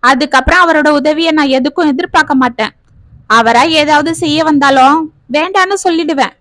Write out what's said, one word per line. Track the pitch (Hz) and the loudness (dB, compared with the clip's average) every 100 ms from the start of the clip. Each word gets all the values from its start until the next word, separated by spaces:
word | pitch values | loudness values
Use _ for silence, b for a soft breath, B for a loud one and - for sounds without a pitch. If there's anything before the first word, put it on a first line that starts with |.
அதுக்கப்புறம் | 240 269 294 269 262 349 | 0 0 0 0 0 2
அவரோட | 349 311 302 | 2 2 2
உதவியை | 294 285 302 330 | 0 0 -2 0
நான் | 311 285 262 | 0 0 0
எதுக்கும் | 262 320 311 | -2 -2 -2
எதிர்பார்க்க | 269 349 - 403 269 | -2 -2 -2 0 0
மாட்டேன். | 254 240 220 _ _ - - - _ | -2 -4 -10 _ _ -20 -20 -20 _
அவரா | 226 226 233 | 0 2 2
ஏதாவது | 311 320 294 294 302 330 | 2 0 2 0 0 -4
செய்ய | 330 302 | -2 -2
வந்தாலும் | 320 294 277 277 262 302 311 _ _ | 0 2 2 4 4 2 -2 _ _
வேண்டான்னு | 269 330 392 370 392 | -4 -2 -2 -2 -2
சொல்லிடுவேன். | 370 330 320 294 240 _ | -2 -2 -2 -4 -4 _